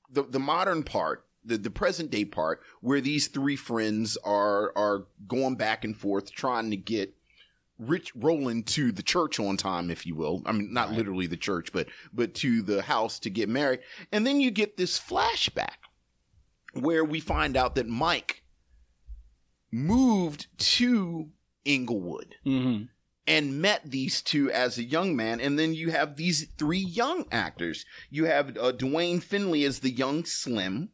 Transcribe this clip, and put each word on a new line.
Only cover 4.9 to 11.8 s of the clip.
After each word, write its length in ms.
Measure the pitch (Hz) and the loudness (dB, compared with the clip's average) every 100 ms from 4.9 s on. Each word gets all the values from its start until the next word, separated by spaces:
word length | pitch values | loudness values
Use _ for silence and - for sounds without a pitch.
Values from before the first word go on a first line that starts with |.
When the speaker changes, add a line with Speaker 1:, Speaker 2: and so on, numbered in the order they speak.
| 98 95 _ 101 | 0 -4 _ -4
Speaker 1:
going 280 | 123 131 123 | 0 0 0
back 280 | 107 113 | 0 0
and 140 | 113 104 | -4 -4
forth 340 | 101 98 - | -2 -2 -2
trying 380 | - 135 120 113 | -4 -2 0 0
to 60 | 101 | -2
get 360 | 92 110 98 - _ _ _ _ _ - | -2 -2 -2 -6 _ _ _ _ _ -12
Rich 320 | 117 175 - 117 | -2 -2 -2 0
Roland 500 | 143 160 131 117 107 | 2 2 0 -2 0
to 240 | 156 127 | 2 2
the 120 | 98 | 0
church 360 | - 180 156 - | 0 0 0 0
on 160 | 101 98 | 0 0
time, 320 | 95 90 87 | 0 -2 -2
if 140 | 82 87 | -4 -6
you 100 | 78 | -4
will. 260 | 78 90 - | -2 -2 -2
I 60 | |
mean, 220 | 107 101 | -2 0
not 160 | 120 113 | -2 0
Speaker 2:
Right. 80 | 113 | 0
Speaker 1:
literally 300 | 101 92 90 | -2 -2 -2
the 100 | 85 | -2
church, 340 | - 90 82 | -2 -2 -2
but, 160 | 92 | -4